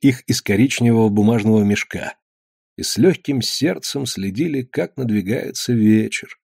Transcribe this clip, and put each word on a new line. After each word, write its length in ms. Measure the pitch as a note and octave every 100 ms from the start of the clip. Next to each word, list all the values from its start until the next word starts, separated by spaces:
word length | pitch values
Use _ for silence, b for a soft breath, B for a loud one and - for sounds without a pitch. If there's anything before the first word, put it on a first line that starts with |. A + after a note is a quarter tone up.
их 200 | C#3 B2+
из 200 | - -
коричневого 680 | - G2+ C3+ - A#2+ A2+ A2
бумажного 540 | G#2 G#2 A#2 G#2 A2
мешка, 520 | G2+ G#2 - - - - _ _ _ _ _ -
и 60 |
с 140 | - -
легким 440 | F3 E3+ - C3+
сердцем 640 | - - D#3 - - C#3 B2+
следили, 580 | - F#2+ G2 E3+ C#3
как 340 | B2+ - - -
надвигается 760 | B2 G#2+ F#2 B2+ - - -
вечер, 640 | A#2+ G#2+ A2 A2 - - - _ _